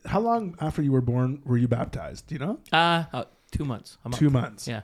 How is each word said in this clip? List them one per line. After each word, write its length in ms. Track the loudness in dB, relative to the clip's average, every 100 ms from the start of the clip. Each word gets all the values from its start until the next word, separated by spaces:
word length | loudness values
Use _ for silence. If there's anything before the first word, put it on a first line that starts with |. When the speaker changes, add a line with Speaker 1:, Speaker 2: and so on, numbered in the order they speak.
Speaker 1:
Yeah. 60 | -2
Speaker 2:
how 80 | 0
long 340 | 2 0 -2 -6
after 200 | -4 0
you 120 | 2
were 80 | 2
born 420 | 2 2 0 -2
were 140 | 0 2
you 80 | 2
baptized? 640 | 0 -2 -6 -10 -12 -10
Do 80 | -6
you 20 |
know? 220 | -6 -6 0
Speaker 1:
Uh, 300 | 2 4 2 0
uh, 120 | -8 -10 _ _
two 140 | -6
months. 340 | -4 -6 -10 -14
A 60 | -6
month. 80 | 2
Speaker 2:
Two 100 | 4
months. 380 | 4 0 -6 -8
Speaker 1:
Yeah, 140 | -8